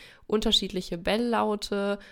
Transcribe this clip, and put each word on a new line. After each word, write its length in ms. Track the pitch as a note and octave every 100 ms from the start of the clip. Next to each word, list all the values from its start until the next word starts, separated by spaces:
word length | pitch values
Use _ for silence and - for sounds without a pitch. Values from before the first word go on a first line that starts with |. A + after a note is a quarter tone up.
| - - -
unterschiedliche 720 | G#3+ A3 G#3+ F#3+ F#3+ - F3
Belllaute 1000 | F3+ G3+ A#3+ A3+ G#3+ G#3 - G3+ G3+ G3+ -